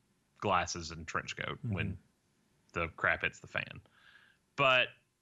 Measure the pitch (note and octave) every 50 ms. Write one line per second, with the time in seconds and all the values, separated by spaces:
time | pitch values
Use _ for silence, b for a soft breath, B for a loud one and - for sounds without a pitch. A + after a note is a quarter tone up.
0 | _ _ _ _ _ _ _ _ - G#2+ F#2+ F2 F2 - - F2 E2 D#2+ E2 D#2+
1 | E2+ - - F#2+ - - - - - - D2 - - B2 G2 F2 E2 D#2+ D#2+ -
2 | _ _ _ _ _ _ _ _ _ _ _ _ _ _ - F2 E2+ E2 - -
3 | - F2+ E2 - - - - - - - - - - - - - - b b b
4 | b b b b b b b b b _ _ - C#3 C3 B2+ B2+ A#2 - - _
5 | _ _ _ _